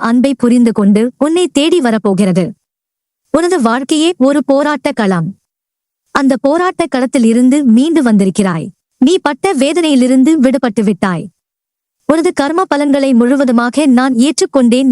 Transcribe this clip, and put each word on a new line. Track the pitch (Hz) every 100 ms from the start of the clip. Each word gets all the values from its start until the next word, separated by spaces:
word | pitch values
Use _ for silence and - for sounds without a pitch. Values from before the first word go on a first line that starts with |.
| 226
அன்பை | 247 269
புரிந்து | 262 240 247 233
கொண்டு | 214 202 208 247 -
உன்னை | 294 339 349 -
தேடி | 302 349
வரப்போகிறது. | 247 220 208 185 196 175 165 - _ _ _ _ _ _ _
உனது | 294 349 359
வாழ்க்கையே | 226 240 254 311 330 359
ஒரு | 262 285
போராட்ட | 262 277 294 285 294
களம். | 277 202 180 160 - _ _ _ _ _ _ _
அந்த | 277 269 262
போராட்ட | 277 330 359 359 330
களத்தில் | 254 254 277 226
இருந்து | 226 254 285
மீண்டு | 269 226 302 320
வந்திருக்கிறாய். | 240 214 190 160 190 160 170 - _ _
நீ | 262 370
பட்ட | 294 294 381
வேதனையிலிருந்து | 294 277 330 320 269 247 262 262 320
விடுபட்டு | 262 262 247 220
விட்டாய். | 208 175 196 165 185 - _ _ _ _ _ _ -
உனது | 311 339
கர்ம | - 285 330
பலன்களை | 381 285 294 277 269
முழுவதுமாக | 233 240 269 269 233 240 269 302
நான் | 247 262
ஏற்றுக்கொண்டேன். | 233 277 269 381 277 240 247 269